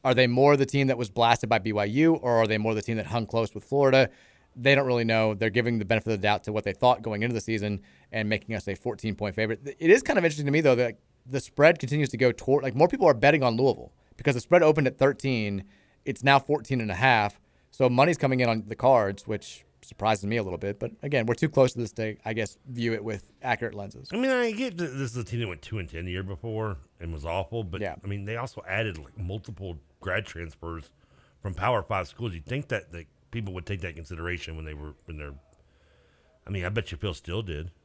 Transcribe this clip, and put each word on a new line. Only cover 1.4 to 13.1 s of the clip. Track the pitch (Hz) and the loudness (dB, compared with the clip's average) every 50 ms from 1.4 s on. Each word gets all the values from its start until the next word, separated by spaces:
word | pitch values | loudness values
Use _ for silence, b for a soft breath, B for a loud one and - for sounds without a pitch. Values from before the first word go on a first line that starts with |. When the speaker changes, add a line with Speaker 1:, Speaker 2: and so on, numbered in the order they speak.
| - 107 | 2 0
Speaker 1:
by | 117 110 | 0 0
B | 101 110 104 | 0 0 0
Y | 104 101 | 0 0
U, | 104 110 139 156 165 165 | 0 2 4 4 4 4
or | - - 123 117 | 4 2 2 4
are | 113 113 | 4 4
they | 104 110 | 4 2
more | 107 107 110 110 | 0 0 0 -2
the | 110 | -2
team | - - 117 | -2 -4 -4
that | 110 98 | -4 -4
hung | 78 110 117 110 | -4 -4 -4 -4
close | - - 113 113 101 _ | -2 -2 -2 -2 -2 _
with | 104 - | -14 -8
Florida? | - 135 143 139 135 131 135 131 120 b b b b b b b b _ | -2 0 4 4 6 6 6 4 4 b b b b b b b b _
They | 123 120 139 139 | 0 2 4 4
don't | 139 139 | 4 2
really | 127 123 120 117 | 2 0 0 2
know. | 113 113 113 110 110 107 | 2 2 2 2 2 0
They're | 98 113 110 | 0 -2 0
giving | 95 123 113 120 117 113 | 2 0 0 2 -2 -2
the | 104 | 0
benefit | 90 113 107 - 113 110 | 0 -2 0 0 -2 -4
of | 95 | 0
the | |
doubt | 98 104 104 - - | 0 0 0 0 -2
to | - 104 | -4 -6
what | 107 101 | -4 -4
they | 101 | -4
thought | 95 _ - 123 127 - | -4 _ 4 2 2 2
going | 110 113 107 104 | -2 -8 -4 -4
into | 110 123 117 | -2 -2 -2
the | 107 | -4
season | - - 113 104 101 104 104 95 b b b b b b | -4 -4 -4 -2 -2 -4 -4 -6 b b b b b b
and | - 113 107 104 | -6 -4 -2 -2
making | 110 104 - - 113 | -2 -4 -4 -8 -8
us | 104 - | -8 -6
a | - 95 | -6 -8
fourteen-point | - - 123 110 - - 110 95 - 107 101 92 | -6 -6 -8 -8 -4 -6 -6 -4 -4 -6 -6 -2
favorite. | 110 110 107 113 - 135 143 135 _ | -2 -2 -2 -4 -6 -8 -14 -10 _
It | 160 165 | 6 6
is | 202 262 | 6 6
kind | - - 302 202 | 6 2 0 2
of | 175 | 2
interesting | 165 147 147 147 | 2 0 0 -2
to | 143 | 0
me, | 139 160 | 0 4
though, | 156 139 127 | 6 6 6
that | 117 123 117 107 _ _ _ _ _ _ | 6 2 -2 -4 _ _ _ _ _ _
the | 127 131 135 | -6 -6 -6
spread | - - _ - 143 165 175 - | -6 -6 _ 6 6 6 6 4
continues | - 117 143 151 147 131 | -2 -2 0 0 0 -2
to | - | 0
go | 110 127 123 | 2 2 2
toward, | 110 - - - 135 147 | 2 0 0 2 2 2
like, | 127 135 117 | 2 -2 4
more | 139 160 180 | 4 4 4
people | 277 269 214 | 4 4 4
are | 160 | 4